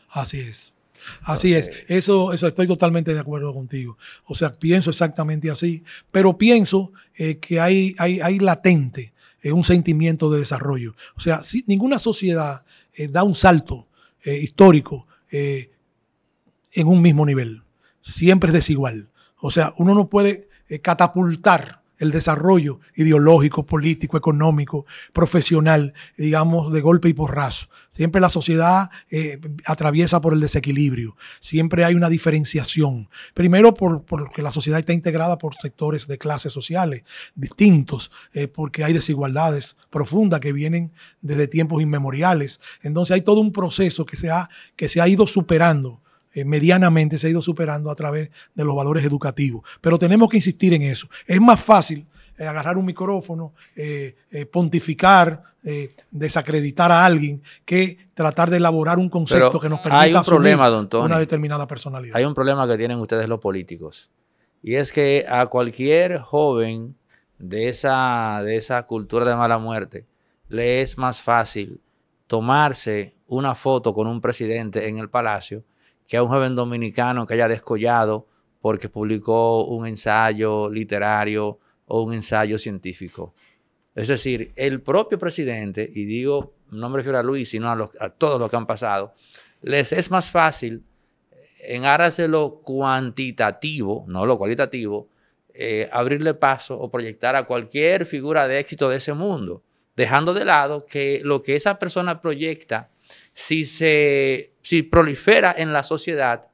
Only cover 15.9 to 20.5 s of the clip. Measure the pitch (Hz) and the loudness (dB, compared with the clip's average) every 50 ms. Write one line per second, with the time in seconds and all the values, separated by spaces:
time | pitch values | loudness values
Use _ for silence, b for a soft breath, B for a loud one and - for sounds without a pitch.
15.9 | _ _ _ _ _ _ _ _ _ _ _ _ _ _ _ _ - - 160 160 | _ _ _ _ _ _ _ _ _ _ _ _ _ _ _ _ -2 0 4 4
16.9 | 185 180 170 170 151 147 151 147 139 131 123 113 110 113 _ _ _ _ _ _ | 6 6 8 6 6 6 4 2 0 0 -2 -6 -10 -14 _ _ _ _ _ _
17.9 | _ _ - - - - 165 180 190 190 180 165 160 170 - - 156 139 139 127 | _ _ -16 -12 -6 0 4 6 6 6 4 4 2 2 2 2 -2 -2 -2 -4
18.9 | 113 110 101 _ _ _ _ _ _ _ - 139 - 175 160 151 - - 170 185 | -6 -8 -14 _ _ _ _ _ _ _ -8 -4 0 0 0 0 0 0 2 4
19.9 | 202 208 196 - - 202 202 202 202 185 - _ | 4 4 2 2 2 2 2 2 0 -2 -8 _